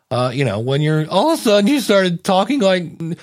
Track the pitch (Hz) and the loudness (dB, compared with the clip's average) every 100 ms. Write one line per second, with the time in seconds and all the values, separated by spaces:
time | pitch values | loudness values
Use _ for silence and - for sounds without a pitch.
0 | - 117 127 131 127 101 123 139 151 156 | -6 -4 -2 -2 -2 -2 -2 -2 0 0
1 | 156 185 302 320 233 202 202 285 214 196 | 0 0 2 2 2 2 2 2 2 2
2 | 185 170 - 185 196 285 190 185 160 - | 2 -2 0 0 0 0 0 0 -4 -10
3 | 165 - | -10 -10